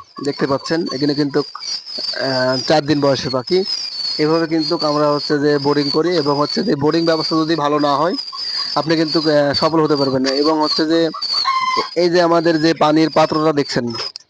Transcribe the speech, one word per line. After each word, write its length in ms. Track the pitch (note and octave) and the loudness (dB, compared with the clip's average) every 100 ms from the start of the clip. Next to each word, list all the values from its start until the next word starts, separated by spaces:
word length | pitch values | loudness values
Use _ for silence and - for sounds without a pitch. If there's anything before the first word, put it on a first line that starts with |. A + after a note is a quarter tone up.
| - - C#3 | -16 -8 -6
দেখতে 220 | - C#3+ | -2 0
পাচ্ছেন 380 | C3+ - E3 D3+ | -2 -2 -4 -2
এখানে 220 | C3 D3 | -2 -2
কিন্তু, 260 | C#3+ C#3+ C#3+ | 0 0 -2
আহ, 1200 | C#3 - - - - - - - C3+ C3 B2+ C3 C#3 | -4 -8 -10 -10 -10 -10 -8 -6 -4 -2 0 -2 0
চার 180 | D#3 C#3+ | 0 2
দিন 160 | D3+ | 2
বয়সের 300 | C#3+ C3 C3+ | 2 0 -2
পাখি। 320 | C3 - F3+ G3+ - - - - - | -4 -2 -2 0 -4 -8 -8 -6 -2
এভাবে 300 | D3+ E3 E3 | 0 0 0
কিন্তু 300 | E3 D#3 E3+ | -2 0 -2
আমরা 300 | D3+ D3 D3+ | 0 2 2
হচ্ছে 280 | D3 - D3 | 0 0 0
যে 180 | D3 D3 | 2 2
বোর্ডিং 320 | C#3 D3 C#3+ | 2 2 0
করি 280 | D3+ E3 F3 | 0 0 0
এবং 220 | C#3+ C#3+ | 0 0
হচ্ছে 240 | D3 A3 | 0 0
যে 120 | A3+ D3 | 0 0
বোর্ডিং 300 | D3+ E3 E3 | 0 2 0
ব্যবস্থা 300 | D#3+ D3+ D#3+ | 0 0 0
যদি 200 | D#3 E3 | 0 0
ভালো 240 | D3 D3 | 0 0
না 180 | C#3+ C#3 | 2 2
হয়, 180 | E3 C4 - - - - - - | 0 -2 -8 -10 -8 -6 -4 -2
আপনি 200 | D3 D#3+ | 0 0
কিন্তু, 240 | D#3 E3 | 0 0
আহ, 340 | D#3 D3 C#3+ | 2 2 2
সফল 300 | C3 D#3+ D#3+ | 2 2 2
হতে 120 | D3+ C#3+ | 2 2
পারবেন 260 | C3+ C3 | 2 0
না। 80 | C3+ | 0
এবং 320 | C#3 D3+ D#3 | 0 0 2
হচ্ছে 240 | D3+ - D#3 | 0 0 2
যে 240 | E3 D#3+ - - - - C6+ - C6 - E3 | 2 0 -2 -4 -2 -2 -2 -2 -2 -2 0
এই 140 | F3 | 2
যে 120 | F3 | 4
আমাদের 400 | E3+ E3+ E3 D#3+ | 4 4 2 2
যে 120 | D#3+ | 2
পানির 360 | D#3 D3+ D#3 D#3 | 2 2 4 4
পাত্রটা 440 | D#3+ D#3 D#3 D#3 | 2 2 2 2
দেখছেন, 400 | D3 C3+ C3+ A#2+ A2+ - - | 2 0 -2 -4 -6 -10 -12